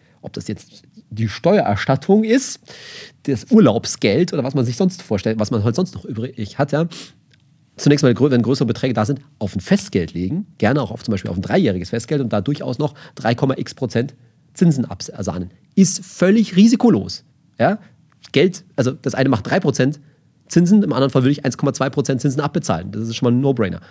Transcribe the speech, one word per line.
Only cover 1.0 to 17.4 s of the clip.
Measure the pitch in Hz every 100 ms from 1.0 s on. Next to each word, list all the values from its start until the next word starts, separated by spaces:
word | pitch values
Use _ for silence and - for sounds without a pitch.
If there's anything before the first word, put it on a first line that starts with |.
| _
die | 107 110
Steuererstattung | - 170 202 127 104 - 135 - 202
ist, | 220 254 - - - - - - - _
das | - 135 -
Urlaubsgeld | 214 156 110 - - 113 110 180
oder | -
was | 127 139
man | 120
sich | 120
sonst | 190 -
vorstellt, | - 107 - 110
was | 104
man | 117
halt | 107 117
sonst | 185
noch | - -
übrig | 110 113 - 104 -
hat, | 143
ja, | 143 165 - - _ _ _ _ _ _ -
zunächst | - 143
mal, | 135
grö-, | 117 139
wenn | 127
größere | 110 135 123
Beträge | 117 131
da | 117 104
sind, | 139 - _
auf | 101 98
ein |
Festgeld | - 196 - 98 82
legen, | 85 92 156 208 _
gerne | 107 131
auch | 98
auf, | 117
zum | -
Beispiel | 101 -
auf | 92
ein |
dreijähriges | 90 147 147 90 90
Festgeld | 117 - 151
und | 123
da | 104
durchaus | 101 143 131 123
noch | 147 - - -
drei | 117 120
Komma | 139 131
x | -
Prozent | - 127 113 127 - _ _ _
Zinsen | - 170 139
absahnen. | 113 98 - - 98 87 92 - _ -
Ist | 190 -
völlig | - - 180 220 214 175
risikolos. | 226 226 240 127 - - - _